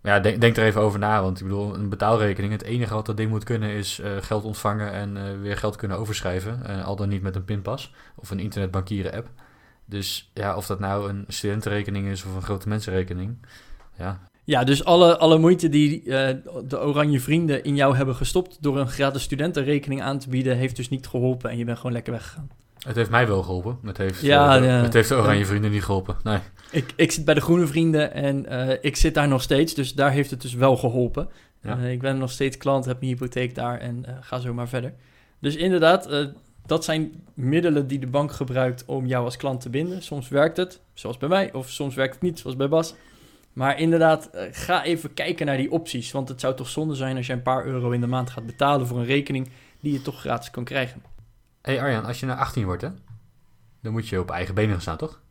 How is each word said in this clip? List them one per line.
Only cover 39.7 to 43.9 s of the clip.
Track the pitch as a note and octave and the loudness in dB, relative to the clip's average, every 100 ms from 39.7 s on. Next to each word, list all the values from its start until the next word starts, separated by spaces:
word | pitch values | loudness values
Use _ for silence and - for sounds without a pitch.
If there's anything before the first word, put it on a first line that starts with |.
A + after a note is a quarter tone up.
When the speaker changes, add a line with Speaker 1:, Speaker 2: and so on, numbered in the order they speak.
Speaker 2:
binden. | C3 E3+ F#3 | -4 -4 -6
Soms | - D3 B2 | -8 -10 -2
werkt | C#3 D#3 D#3+ | 2 2 2
het, | F#3 - _ | -6 -6 _
zoals | - G#2+ A#2 | -14 -10 -6
bij | C3+ | 0
mij, | F#3+ F#3+ | 0 0
of | C3 B2+ | -6 -10
soms | - C#3+ | -6 -6
werkt | C3 C3+ | -2 -2
het | - | 0
niet, | F3+ E3 | -4 -4
zoals | - C3 | -10 -2
bij | C#3 | 2
Bas. | D#3+ E3 - - - - _ _ | 2 0 -8 -20 -20 -20 _ _
Maar | - C3 C3+ | -2 0 2
inderdaad, | E3 | 4